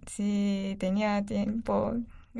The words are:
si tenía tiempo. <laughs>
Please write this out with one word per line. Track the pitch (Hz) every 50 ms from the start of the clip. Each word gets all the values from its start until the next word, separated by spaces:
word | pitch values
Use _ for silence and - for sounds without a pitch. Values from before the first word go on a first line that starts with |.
| -
si | - - - 202 208 208 202 202 202 196 196 196 196 196 202
tenía | 185 185 190 208 214 208 202 202 202
tiempo. | 208 214 202 202 208 214 226 226 - 202 202 214 214 233 240
<laughs> | 233 - - - - - -